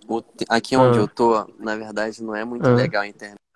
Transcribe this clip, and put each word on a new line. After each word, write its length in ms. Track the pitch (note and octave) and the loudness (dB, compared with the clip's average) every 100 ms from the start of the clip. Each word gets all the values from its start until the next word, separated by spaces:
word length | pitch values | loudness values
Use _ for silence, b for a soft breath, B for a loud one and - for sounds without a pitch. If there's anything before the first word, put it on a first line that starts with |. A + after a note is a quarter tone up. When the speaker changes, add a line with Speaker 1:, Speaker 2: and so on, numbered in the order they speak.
| - | -6
Speaker 1:
o 140 | A2+ | -6
te-, 240 | - - - | -6 -10 -2
aqui 300 | A#2 - C3 | -2 2 4
onde 200 | B2+ A#2 | 4 4
Speaker 2:
Ah. 20 | |
Speaker 1:
eu 60 | G#2 | 0
tô, 380 | - A#2 A2 G2 G#2+ | 2 2 2 -2 -8
na 160 | G#2+ G#2+ | -6 -6
verdade, 480 | A2 G#2 A2 A2 | -6 -4 -4 -6
não 100 | A2+ G#2+ | -8 -8
é 100 | A2+ | -8
muito 200 | A#2+ C#3+ | -2 2
Speaker 2:
Ah. 80 | |
Speaker 1:
legal 280 | B2 - G#2 | 2 2 -2
a 40 | G2+ | -4
internet 300 | - G#2 G2+ _ | -8 -18 -20 _